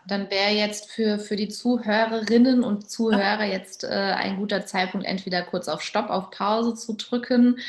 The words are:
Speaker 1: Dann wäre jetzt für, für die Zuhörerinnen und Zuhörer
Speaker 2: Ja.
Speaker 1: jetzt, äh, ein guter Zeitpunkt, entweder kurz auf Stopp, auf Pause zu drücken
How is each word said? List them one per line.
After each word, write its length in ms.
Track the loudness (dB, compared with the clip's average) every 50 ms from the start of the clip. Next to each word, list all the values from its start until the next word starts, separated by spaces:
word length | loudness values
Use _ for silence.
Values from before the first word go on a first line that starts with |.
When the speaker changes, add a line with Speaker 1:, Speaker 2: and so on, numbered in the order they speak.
| -8
Speaker 1:
Dann 220 | -6 -4 -4 -4 -2
wäre 220 | 0 0 2 2
jetzt 380 | 2 2 0 0 -2 -8 -12 -10
für, 280 | -4 0 0 0 0 0
für 160 | -2 -4 -4
die 140 | -4 -4 -4
Zuhörerinnen 1120 | -6 -2 0 0 0 0 0 0 2 2 2 2 0 -4 0 4 6 6 8 8 6 4 4
und 260 | 2 -2 -4 -4 -10
Zuhörer 540 | -4 -2 2 2 4 4 4 2 2 0 0
Speaker 2:
Ja. 80 | -2
Speaker 1:
jetzt, 320 | -2 -4 -6 -10 -14 -10 -6
äh, 40 |
ein 500 | -4 -2 0 0 0 0 0 -2 -2 -2
guter 280 | -4 -2 -2 -2 -4 -4
Zeitpunkt, 400 | -2 -2 -2 -2 0 -2 -4 -4
entweder 360 | -4 -4 -4 -4 -4 -4 -4 -4
kurz 240 | -4 -6 -6 -4
auf 140 | -4 -6 -6
Stopp, 280 | -6 -2 -2 -2 -2 0
auf 200 | -2 -4 -4 -6
Pause 440 | -6 -4 0 0 2 2 0 -2 -2
zu 180 | -4 -8 -8 -8
drücken 600 | -8 -6 -4 -4 -4 0 2 4 6 6 6 4 2 -4